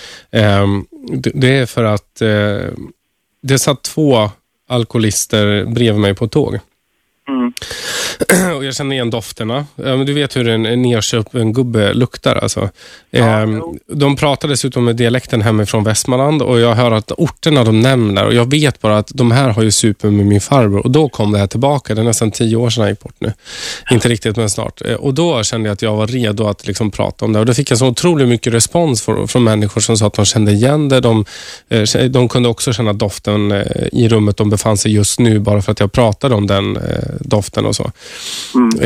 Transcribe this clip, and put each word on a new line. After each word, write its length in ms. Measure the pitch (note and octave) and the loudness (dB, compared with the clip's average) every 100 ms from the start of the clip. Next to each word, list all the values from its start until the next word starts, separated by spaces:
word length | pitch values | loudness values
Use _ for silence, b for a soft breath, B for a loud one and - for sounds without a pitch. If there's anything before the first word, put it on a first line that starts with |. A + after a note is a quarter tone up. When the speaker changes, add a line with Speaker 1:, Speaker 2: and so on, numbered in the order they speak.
| B B B | B B B
Speaker 1:
ehm, 540 | A#2 G#2+ G2+ G2+ G2+ - D#4 B3+ | 0 2 4 2 -2 -6 -16 -8
det, 180 | D#3 B2+ | -4 -4
det 240 | C#3 B2+ C3+ | 0 2 2
är 80 | B2 | 0
för 180 | - | -2
att, 380 | A2 G#2 - - | 0 -2 -6 -4
eh, 520 | A2+ G#2 G#2 G2+ F2+ - - - _ _ _ _ | 0 0 0 -2 -6 -10 -16 -20 _ _ _ _
det 160 | B2+ C3+ | -2 0
satt 240 | - C#3 | 0 -4
två 460 | - - D3+ B2 G#2 - _ _ _ | -6 0 2 2 0 -4 _ _ _
alkoholister 960 | B2 A2+ A#2+ G#2+ - - G#2+ G#2 G#2 G2 | -4 -2 -2 -2 -2 -2 0 0 0 -2
bredvid 360 | A#2 A#2+ G#2 | 0 2 2
mig 140 | G#2 G2 | 0 0
på 100 | A2 | -2
ett 60 | |
tåg. 280 | D#3 A#2+ G#2+ - _ _ _ _ _ - | 0 -2 -4 -12 _ _ _ _ _ -8
Speaker 2:
Mm. 240 | C3+ B2 A#3+ | -4 -4 -6
Speaker 1:
<clears throat> 1000 | - - - - - - - F3+ F#3 D3+ | -12 -12 -10 -8 -8 -8 0 0 0 -4
Och 80 | C3+ | -6
jag 100 | B2+ | -6
känner 200 | C#3 C3+ | -4 -2
igen 140 | A#2+ | -2
dofterna. 560 | A#2 G2+ - A2 B2+ C#3+ - | -4 -8 -10 -6 -4 -6 -8
Ja, 200 | C3 C3 | -2 -2
men 100 | C3+ | 0
du 80 | |
vet 220 | C#3+ C#3 C3+ | -2 -2 0
hur 100 | A#2 | 0
en, 180 | A2+ A2 | 0 0
en 160 | B2 | 0
nerköpt, 520 | B2 A#2 - A#2+ G#2+ | 2 0 0 -2 -2
en 200 | B2+ A2 | -2 -2
gubbe 400 | A2+ B2 A2+ G2+ | 0 0 0 0
luktar, 420 | G#2 B2 - - G#2+ | 0 -2 -2 -2 0
alltså. 340 | G#2+ - G2 B B B B | -2 -4 -6 B B B B
Speaker 2:
Ja, 160 | B2 A#2 | 0 2
Speaker 1:
Ehm, 320 | A2 A2 A2 | 2 0 -2
Speaker 2:
jo. 200 | - - - | -6 -12 -10
Speaker 1:
de 280 | D3 C#3+ C#3 | 0 0 2
pratar 320 | D3+ C3+ D#3 | 0 -2 -2
dessutom 380 | C3+ C3+ B2+ A#2+ | -2 -2 0 0
med 100 | A#2 | 2
dialekten 460 | A#2 B2 - A#2+ | 0 0 -2 0
hemifrån 420 | G#2+ G#2+ G#2 A2+ | 2 0 0 0
Västmanland, 580 | G#2+ G#2+ - B2+ C#3 D3+ | 0 -2 0 0 2 0
och 180 | B2+ B2 | 2 2
jag 160 | A#2 A2+ | 2 2
hör 160 | B2 | 2
att 200 | A2 G#2+ | 0 -2
orterna 520 | - E3+ - - D3 | -4 -4 -2 0 2
de 160 | A2+ A2 | 4 4
nämner, 460 | B2 C3 A2 G2 G#2 | 4 2 2 2 2
och 60 | |
jag 180 | A#2 A#2+ | 2 2
vet 300 | D3 D3 - | 2 0 0
bara 160 | G#2+ G#2+ | 0 0
att 140 | G#2+ | 0
de 180 | - A#2+ | 0 2
här 180 | A#2 C3+ | 4 2
har 140 | A2 | 2
ju 80 | A2 | 2
super 380 | G#2 A2+ G2+ G#2+ | 2 0 0 0
med 160 | G#2 G2+ | 2 4
min 160 | G2+ | 2
farbror, 380 | - C#3 A2 G2 A#2+ | 2 2 4 2 2
och 60 | |
då 180 | C3+ D3+ | 2 2
kom 220 | - G#2 | 0 0
det 60 | G#2 | 0
här 80 | G2 | 0
tillbaka. 480 | A#2 C#3 D3 - A2 | 0 0 0 -2 -2
Det 60 | |
är 40 | A#2 | 0
nästan 260 | A2 A2+ | 0 -2
tio 240 | - A2+ A2+ | 0 0 0
år 120 | A#2+ | 0
sedan 120 | A2+ | 0
han 80 | G2+ | -2
gick 100 | G#2 | -2
bort 160 | - - | -8 -8
nu. 140 | - - B B B B B | -8 -8 B B B B B
Inte 180 | A#2+ A#2+ | 2 2
riktigt, 280 | A#2 A2+ G#2+ | 0 -2 -2
men 120 | A2 | -2
snart. 320 | G#2+ A2 - - | -2 -6 -8 -6
Eh, 80 | A2+ | -4
och 180 | - | -2
då 300 | C3+ E3+ C3 | 0 0 0
kände 260 | G#2 A#2 G#2+ | -2 -2 -2
jag 40 | |
att 80 | G2+ | -2
jag 140 | A2+ G#2+ | -2 0
var 120 | G#2+ | -2
redo 400 | B2+ A2 G#2 G#2+ | -2 -2 0 -2
att 200 | G2+ - | -2 -6
liksom 240 | G2+ A2 | -4 -4
prata 340 | - G2 - A2+ | -2 -4 -2 -2
om 80 | |
det. 60 | G#2+ | 2
Och 60 | A2+ | 2
då 80 | |
fick 180 | B2 C#3 | 0 0
jag 60 | A#2 | 2
så 100 | C3 | 2
otroligt 400 | A#2+ F3 D#3+ B2+ | 2 0 2 2
mycket 260 | A#2+ - | 2 0
respons 480 | A#2 - E3+ E3 A#2 - | 0 0 0 0 0 -2
från, 220 | A2 G2+ | -2 0
från 160 | B2+ | 2
människor 380 | A#2 G#2+ G#2 A2 | 2 2 0 -2
som 160 | G#2 A2+ | 0 2
sa 100 | G#2 | 2
att 60 | |
de 120 | - G2+ | 2 0
kände 260 | A#2 G#2 | 2 2
igen 380 | G2+ A#2+ D3+ D3 | 4 2 2 2
det. 100 | C3 | 2
De, 260 | B2 A2 G#2 B B B B | 4 2 0 B B B B
eh, 320 | A#2 G#2+ G#2+ B2 | 0 0 2 2
de 200 | B2+ A#2+ | 2 2
kunde 200 | B2+ A#2+ | 2 0
också 240 | A2+ - | 0 -4
känna 200 | A#2+ A2 | -2 -2
doften, 580 | G#2 G#2+ - - G#2 G#2 | 0 -2 -4 -2 0 0
eh, 100 | G2+ - - - | -2 -2 -4 -2
i 160 | - A#2 | 2 2
rummet 280 | A2+ G#2 G2+ | 4 2 0
de 120 | G#2+ | 0
befann 280 | G#2 A2+ G#2 | 0 0 0
sig 160 | A2 G#2+ | 0 2
just 240 | G2+ - | 0 2
nu, 200 | A#2+ G#2+ | 2 4
bara 220 | G#2 G#2 | 2 0
för 100 | G2+ | 0
att 80 | G#2 | -2
jag 120 | G#2 | 0
pratade 440 | - A#2 G2+ C#3 A2+ | 2 2 2 0 0
om 120 | G2+ | 2
den, 300 | G2 G2+ G2 | 0 -2 -4
eh, 40 | - G1+ - - | -4 -4 -6 -8
doften 460 | - G#2+ G2+ - G#2+ | -2 -2 0 -2 -2
och 100 | G2+ | -2
så. 160 | - B B B B B B C4 | -6 B B B B B B 0
Speaker 2:
Mm. 140 | A#3+ A3 | 2 2